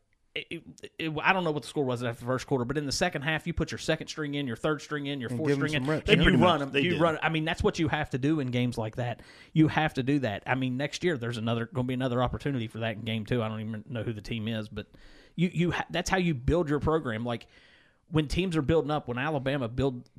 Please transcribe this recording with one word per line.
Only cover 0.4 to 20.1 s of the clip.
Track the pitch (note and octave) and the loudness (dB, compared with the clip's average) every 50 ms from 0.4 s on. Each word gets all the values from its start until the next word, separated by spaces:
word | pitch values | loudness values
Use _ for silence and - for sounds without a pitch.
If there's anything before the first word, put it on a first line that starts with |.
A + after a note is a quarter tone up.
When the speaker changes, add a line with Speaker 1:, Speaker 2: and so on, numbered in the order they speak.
| - - | -8 -8
Speaker 1:
it, | E3 E3 - - - - - - _ - | -10 -12 -12 -14 -20 -18 -18 -16 _ -6
it, | D#3+ D#3+ D3+ D#3 | -6 -4 -4 0
I | - E3 | 4 4
don't | F#3+ F#3 | 4 4
know | F3 D#3+ | 4 0
what | D3+ D3 | 0 -2
the | - - | -4 -4
score | - D#3 C#3 | -2 -2 0
was | B2+ B2 A#2 | 0 0 0
after | B2 A#2+ A#2 - | -2 -4 -4 -4
the | A#2+ | -2
first | B2 C3 B2 - | -2 0 0 0
quarter, | - C#3 B2+ A#2+ | 0 0 0 0
but | A#2+ C3+ | 0 -2
in | D3+ D3 | -2 -2
the | C3+ | -2
second | A#2+ - F3+ F3+ - D3 | 0 0 0 0 0 -2
half, | C3 D#3+ D#3 D3+ - | -2 -2 -2 -2 -2
you | F3 D#3+ | -4 -2
put | - D#3+ - | -2 -2 -4
your | - - | -4 -6
second | - - D#3+ D#3 C3+ - | -2 -2 -2 -2 -2 -8
string | - - D3+ C#3+ C#3+ | -8 -6 -6 -4 -4
in, | C#3+ C#3+ | -4 -4
your | B2+ A2+ | -4 -4
third | - - D#3 D3+ C3+ | -2 0 0 0 0
string | - - D3+ D3 C#3+ | -4 -6 -6 -6 -4
in, | C#3 C#3+ C3+ | -4 -6 -4
your | A#2+ A#2+ | -4 -4
Speaker 2:
And | B2 A#2+ | -2 0
Speaker 1:
fourth | D#3 C#3+ | 2 2
Speaker 2:
give | C#3+ C#3 | 2 2
'em | C#3 D3+ | 2 0
Speaker 1:
string | D#3 | 0
in, | C#3+ B2+ | 0 0
Speaker 2:
some | C#3+ | 0
reps. | D#3 D3 - - | 0 0 4 4
Speaker 1:
and | G#3+ E3+ | 6 6
Speaker 3:
They | |
Speaker 1:
you | E3+ F#3+ | 8 8
Speaker 3:
pretty | F#3 D3+ | 8 8
Speaker 1:
run | E3+ F3+ E3 C#3+ | 8 6 6 4
Speaker 3:
much, | C#3+ C3+ | 2 0
Speaker 1:
'em. | |
Speaker 3:
they | C3 C#3 | 0 2
Speaker 1:
You | C#3 F3+ | 2 2
Speaker 3:
did. | E3 D3+ | 4 4
Speaker 1:
run. | E3+ E3 D#3 - | 4 2 2 2
I | - D#3+ | 0 0
mean, | D#3+ D#3 D#3 | 0 0 0
that's | E3 F3 - | -2 -2 0
what | - G3+ - - | 0 0 0 2
you | D#3+ C#3 | 0 0
have | - D3+ D3 - | 0 0 -2 -2
to | - B2+ | -4 -2
do | C3 D3 D#3+ D3+ | 0 2 0 0
in | C3 B2 | 0 -2
games | A#2+ B2 B2 B2 A#2 | 0 0 0 0 0
like | A#2 G#2+ A2 - | -2 -4 -6 -4
that. | C3 A#2+ A#2+ A2+ - - - - - - - - | -4 -6 -6 -6 -8 -12 -20 -20 -20 -12 0 4
You | D#3+ D#3 - | 6 6 6
have | - D#3 D#3 D3+ - | 6 2 2 2 0
to | C3+ | 0
do | A#2+ C3+ D3 C#3+ | 0 2 2 2
that. | B2 A2 G2+ - - | 2 0 -4 -2 -2
I | - B2+ | 0 0
mean, | C3 C3 B2+ B2 | 0 0 0 -2
next | B2+ C#3+ C#3+ - - | -2 -4 -4 -4 -2
year | E3+ F3+ D#3+ | -2 0 0
there's | A#2 A#2+ A#2+ A#2+ A2+ | 0 -2 -4 -4 -2
another, | A2 A#2 A#2 A#2 A#2 - | 0 0 0 0 -2 -4
gonna | - B2+ B2 B2+ | -2 -2 -2 -2
be | B2+ | 0
another | B2 C3 C3 A#2+ B2 | 0 0 0 2 2
opportunity | B2 A#2+ - A2 - D3 C#3 A#2+ A2 | 0 0 0 -2 -2 -2 -2 -2 -4
for | A2 - A2 | -4 -6 -4
that | A2+ A2+ G#2+ | -4 -4 -4
in | G#2+ | -4
game | A2 A2+ A2 A2+ G#2 | -4 -4 -4 -2 -2
two. | - B2+ B2 | 0 0 0
I | G#2+ A2 | 0 -2
don't | A2 A2 | -2 -6
even | A2 A2 A2+ G#2+ - - | -6 -6 -8 -8 -8 -8
know | B2 A2+ | -6 -6
who | G2+ A#2+ | -4 -4
the | A2+ G#2+ | -6 -6
team | G2+ - A#2+ A2+ G#2 A2+ | -6 -6 -6 -4 -4 -2
is, | A2+ A2 G#2+ G#2+ | -4 -4 -6 -6
but | G#2 G#2 - - - - - - - - - - - | -8 -10 -12 -12 -16 -20 -20 -20 -20 -20 -20 -10 -2
you, | - E3+ F3+ | 0 0 0
you | - D#3 F3+ E3+ | 2 0 0 0
ha-, | - - - - | 0 -2 -4 -4
that's | D#3+ E3 F3 - | -4 -4 -2 0
how | F#3+ F#3+ | 0 2
you | F3+ E3+ D#3 | 2 2 0
build | A#2 B2+ C#3 D3 F3 E3+ C#3+ | 0 0 2 2 2 2 2
your | D3 C#3 | 0 0
program. | - D#3 D#3+ D#3+ D3+ B2 A2 G#2+ A#2+ | 2 2 2 2 0 -2 -4 -2 -2
Like, | A#2+ A#2 - - - - - - - - - _ _ _ _ _ - | -4 -4 -6 -8 -12 -20 -20 -20 -20 -20 -20 _ _ _ _ _ -2
when | E3 D#3 D3+ C3 | 0 0 2 2
teams | - E3+ F#3 F#3+ E3 | 0 -2 0 0 0
are | D#3 | 0
building | C3+ B2+ E3 D#3+ - C#3+ | 2 4 2 2 2 2
up, | D3+ D3 - A#2+ | -2 -4 -4 -4
when | A#2+ | -4
Alabama | B2 C3+ D#3 D#3 C3+ B2 C3 C#3+ C#3+ B2 A2 | -4 -2 -2 -2 -2 -2 -2 -2 -2 -2 -4
build, | B2 C3 C3 C3+ B2+ B2 - - | -2 0 0 0 -2 -4 -12 -16